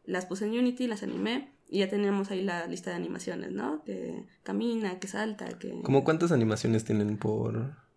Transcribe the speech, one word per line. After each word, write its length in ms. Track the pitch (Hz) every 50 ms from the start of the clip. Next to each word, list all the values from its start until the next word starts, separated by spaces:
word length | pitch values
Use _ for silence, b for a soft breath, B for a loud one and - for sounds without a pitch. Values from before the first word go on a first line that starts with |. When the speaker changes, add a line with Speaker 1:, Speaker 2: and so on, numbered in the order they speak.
| b
Speaker 1:
las 220 | - 185 180 180
puse 200 | - 180 196 208 208
en 100 | 226 240
Unity, 300 | 254 247 247 247 254 233
las 160 | 214 196 -
animé 500 | - - 180 196 214 240 277 269 - _ _ _ -
y 100 | - 196
ya 100 | 196 190
teníamos 420 | 208 202 208 196 202 196 196 196
ahí 100 | 202 185 196
la 220 | 196 175 175 170
lista 240 | 175 175 180 175 185
de 60 | 175
animaciones, 560 | 170 175 170 185 180 - - 175 175 185 185
¿no? 320 | 185 202 226 277 302 302 -
Que 420 | 226 196 185 - 170 170 - - b b b
camina, 560 | b - 190 202 226 240 233 226 214 190 180 180
que 80 | - 196
salta, 520 | - 196 214 220 208 196 - - - -
que 200 | - - - - -
Speaker 2:
¿Cómo 200 | - 135 139 -
cuántas 280 | - 156 160 170 170
animaciones 520 | 170 127 113 110 107 107 - 113 113 110 110
tienen 320 | - 110 107 104 104 107 107
por? 580 | - 107 107 113 113 113 113 117 120 139 151 - - _ _